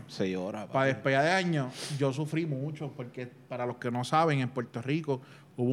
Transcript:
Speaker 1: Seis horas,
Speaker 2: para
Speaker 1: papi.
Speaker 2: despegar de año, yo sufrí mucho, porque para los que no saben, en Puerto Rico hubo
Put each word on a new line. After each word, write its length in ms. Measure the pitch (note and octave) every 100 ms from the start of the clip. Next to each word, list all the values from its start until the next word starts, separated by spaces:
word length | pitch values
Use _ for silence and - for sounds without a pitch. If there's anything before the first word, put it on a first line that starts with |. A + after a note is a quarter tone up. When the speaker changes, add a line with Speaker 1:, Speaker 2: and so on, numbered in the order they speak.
| -
Speaker 1:
Seis 300 | - G2 F#2
horas, 300 | F#2 G#2+ G2
Speaker 2:
para 60 | C3+
Speaker 1:
papi. 60 | C3+
Speaker 2:
despegar 300 | B2+ C#3 C3+
de 80 | D#3
año, 400 | F#3+ F3+ D#3 B2+ - - C#3+
yo 160 | C#3
sufrí 320 | B2+ D3 D#3+ E3
mucho, 460 | C3 D3 D3 D#3 -
porque 300 | A#2+ - B2 - -
para 180 | B2+ B2+
los 120 | C3+
que 120 | B2
no 140 | A#2+
saben, 360 | B2+ D#3 E3 C#3+
en 80 | B2+
Puerto 300 | - A#2 A#2+
Rico 380 | A#2+ D#3 D3+ C3 - - - -
hubo 120 | B2